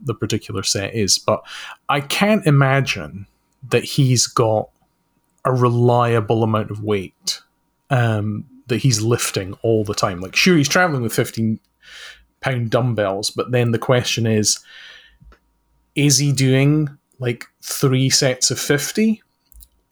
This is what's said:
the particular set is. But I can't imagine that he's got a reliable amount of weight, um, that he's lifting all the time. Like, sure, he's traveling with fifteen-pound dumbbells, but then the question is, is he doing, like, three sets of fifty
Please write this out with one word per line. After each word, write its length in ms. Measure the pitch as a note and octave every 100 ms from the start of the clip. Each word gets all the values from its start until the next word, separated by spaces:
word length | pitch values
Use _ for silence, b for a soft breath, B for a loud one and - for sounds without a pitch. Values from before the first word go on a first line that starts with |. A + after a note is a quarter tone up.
the 140 | B2+
particular 480 | A2 A2 G#2+ - G#2
set 320 | - G#2 G2
is. 240 | A2 G2 -
But 240 | - G#2+ B B B B -
I 120 | C#3+
can't 460 | C#3 - G3+ G#3+ D#3+
imagine 800 | C#3 C3+ C3+ B2 G2 D2 F#2 G2 _ _ _ B2
that 120 | A#2+
he's 460 | - - C3 A#2+ -
got 400 | - A2+ G#2+ - _ _ _ _ _ _ _
a 80 | -
reliable 920 | B2+ A#2+ A#2+ A#2+ A#2+ A#2 A#2 G#2+ A2+
amount 260 | A2+ G#2+ -
of 140 | G#2
weight, 580 | G#2+ G2+ F2 _ - - _ _ _ _ _
um, 540 | B2+ A#2 G#2+ G#2 G#2 - - -
that 100 | -
he's 240 | C3 G#2+
lifting 520 | A2 A#2+ - - F#2+ -
all 200 | A2+ A2
the 120 | G#2+
time. 260 | - A2 F2
Like, 160 | F#2 -
sure, 200 | F#3+ E3+
he's 120 | C#3+
traveling 340 | F#3 F3+ C#3
with 100 | A2+
fifteen-pound 1600 | - A#2 - A2 A2 _ _ - - - - _ _ C3+ B2+ A#2
dumbbells, 600 | A#2+ B2 G#2+ G2+ G2 G#2+
but 200 | A#2+ A#2
then 220 | B2 A#2
the 60 | A2+
question 460 | - B2 - -
is, 360 | A2+ A2 G2+ - B B B B B B - - _ _ _ _ _ D3+
is 220 | D3 C#3
he 140 | C#3+
doing, 560 | C3+ C3+ C3 C#3+ D3+ C#3+ C#3+ _ -
like, 280 | B2 A#2+ - _
three 480 | - - C#3 C3 C3
sets 400 | - C#3 - -
of 80 | B2
fifty 640 | - C#3+ C#3+ - A3 G#3+ _ _ _ - - _ _